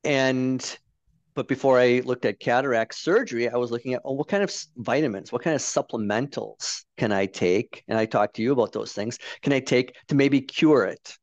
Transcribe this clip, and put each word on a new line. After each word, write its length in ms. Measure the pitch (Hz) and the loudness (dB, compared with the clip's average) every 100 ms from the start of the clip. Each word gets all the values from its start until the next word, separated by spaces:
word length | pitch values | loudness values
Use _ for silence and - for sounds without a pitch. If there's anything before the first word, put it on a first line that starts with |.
And, 720 | - 139 131 131 127 131 - - _ _ _ _ _ | 0 2 2 0 0 -2 -6 -14 _ _ _ _ _
but 140 | - 127 | -10 -4
before 300 | 135 139 127 | 0 4 6
I 220 | 123 123 | 6 4
looked 200 | 127 123 | 0 -2
at 140 | 120 101 | -2 -2
cataract 540 | - 120 135 113 113 | 0 0 2 0 -2
surgery, 540 | - - 208 220 120 120 | -4 2 2 2 -2 -2
I 80 | 123 | 0
was 140 | 123 | -2
looking 240 | 117 127 | -4 -4
at, 80 | 123 | -6
"Oh, 80 | 135 | -4
what 160 | 135 147 | -6 -2
kind 140 | 202 | 0
of 80 | 202 | -2
s-, 180 | - - - | -6 -14 -10
vitamins, 560 | 110 131 151 95 - | -2 0 0 -4 -6
what 100 | 123 | -4
kind 120 | 170 | -2
of 60 | 143 | -2
supplementals 1200 | - - - 113 104 107 143 - 107 - - - _ - | -2 -4 -4 -6 -2 -2 -2 -8 -10 -10 -10 -10 _ -4
can 160 | 110 | 0
I 140 | 98 98 | 0 -2
take?" 560 | - 90 95 120 - - | 0 2 2 -2 -14 -4
And 100 | 110 | -2
I 80 | 110 | 0
talked 300 | - 104 - | 0 0 -2
to 60 | |
you 100 | 117 | 0
about 200 | 135 107 | 0 0
those 200 | 104 107 | -2 -8
things. 260 | - 107 - - - | -8 -8 -8 -16 -6
Can 100 | - | 0
I 80 | 135 | 0
take 340 | 131 123 123 - - | 2 0 0 -10 0
to 60 | |
maybe 260 | 143 139 139 | 2 4 2
cure 440 | 135 - 156 143 | 0 2 6 6
it? 320 | 95 - - - | 4 -4 -16 -20